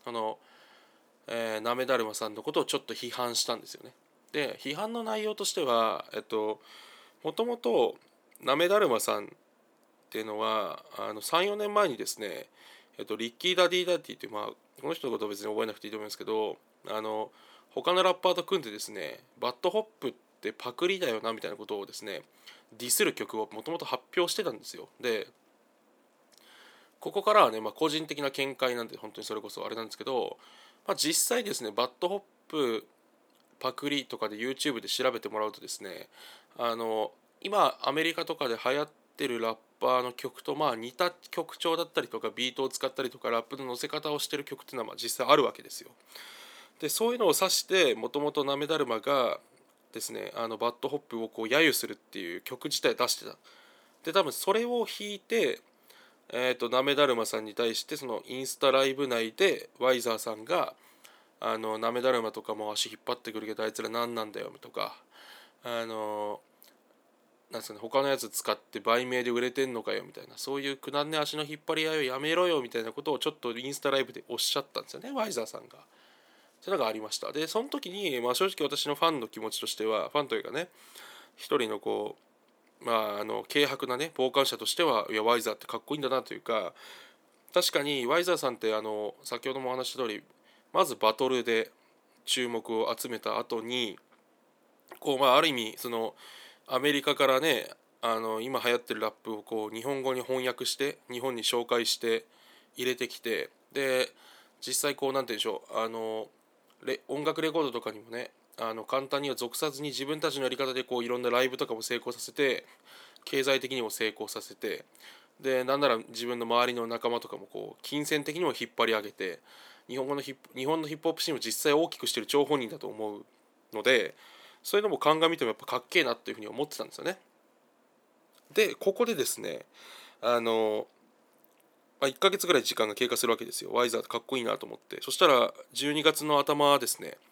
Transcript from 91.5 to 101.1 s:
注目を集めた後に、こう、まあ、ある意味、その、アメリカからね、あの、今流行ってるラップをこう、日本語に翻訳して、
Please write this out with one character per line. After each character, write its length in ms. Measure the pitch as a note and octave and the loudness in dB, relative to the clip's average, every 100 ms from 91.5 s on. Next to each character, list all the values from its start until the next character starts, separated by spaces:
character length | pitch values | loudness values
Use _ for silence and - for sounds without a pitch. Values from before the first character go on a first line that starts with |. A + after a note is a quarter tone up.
| A2+ A2 _ _ _ _ _ | 0 0 _ _ _ _ _
注 240 | - - B2 | -2 0 0
目 220 | A#2 - | -4 -2
を 260 | A2 A2+ A#2 | 0 0 -2
集 120 | B2 | -4
め 100 | A2+ | -4
た 180 | A2 G#2+ | -2 -2
後 200 | A2+ A#2 | -2 -4
に、 400 | A2+ B2+ A2+ - _ _ _ _ _ _ _ _ - - | -2 -2 -2 -6 _ _ _ _ _ _ _ _ -20 -6
こ 140 | D3 C3 | 0 4
う、 40 | |
ま 80 | C3+ | 8
あ、 80 | C3+ | 8
あ 60 | |
る 80 | D#3+ | 6
意 40 | |
味、 220 | B2+ A2 - | 2 -4 -6
そ 120 | B2 | -4
の、 260 | A#2 A2+ - - - - - - | -2 -4 -6 -18 -20 -20 -18 -2
ア 120 | B2+ | 2
メ 140 | C#3+ | 4
リ 80 | C#3+ | 2
カ 140 | C#3+ C#3+ | 2 4
か 120 | C3+ | 6
ら 140 | C3 | 6
ね、 300 | D#3+ B2 - - _ _ | 4 2 -2 -12 _ _
あ 160 | A#2 A2+ | -2 0
の、 220 | A2+ A2 | -2 -4
今 220 | B2 B2+ | -2 0
流 60 | A#2+ | 2
行 60 | A#2+ | 2
っ 20 | |
て 140 | - | 0
る 80 | A2 | -2
ラ 80 | G#2+ | -2
ッ 20 | |
プ 220 | - - | -4 -8
を 100 | G#2+ | -8
こ 260 | - A2+ G#2+ | -6 -4 -4
う、 60 | A2 | -6
日 80 | |
本 180 | B2 C#3 | -4 -2
語 120 | C3 | -2
に 80 | B2+ | -2
翻 260 | A#2+ C3 B2+ | -2 0 0
訳 160 | B2 | -2
し 140 | A#2+ - | -2 -2
て、 200 | C#3 - - | -2 -4 -10